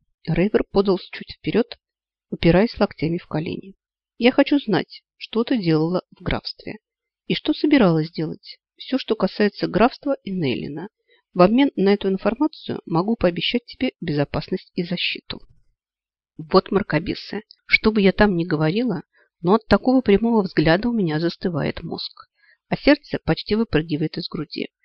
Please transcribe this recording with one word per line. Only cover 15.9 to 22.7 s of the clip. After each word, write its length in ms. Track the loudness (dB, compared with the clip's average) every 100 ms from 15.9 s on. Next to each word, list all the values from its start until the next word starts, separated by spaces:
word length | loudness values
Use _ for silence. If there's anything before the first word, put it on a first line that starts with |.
| _ _ _ _ -18
Вот 340 | -2 -2 0
мракобесы. 720 | -4 -2 -4 -4 -10 -10 -12 -14 _ -4
Что 260 | 0 0
бы 80 | 2
я 120 | 2
там 240 | 4 2 2
ни 80 |
говорила, 580 | -2 -2 0 0 -2 -4 -8 _ _ _
но 140 | 0
от 120 | 2 2
такого 340 | 2 4 2
прямого 420 | 4 2 4 0
взгляда 460 | 0 2 2 2 0
у 40 |
меня 280 | -2 0 0
застывает 640 | -2 -4 -6 -4 -4 -6
мозг, 460 | -10 -10 -12 -16 -20 _ _ _
а 80 | -8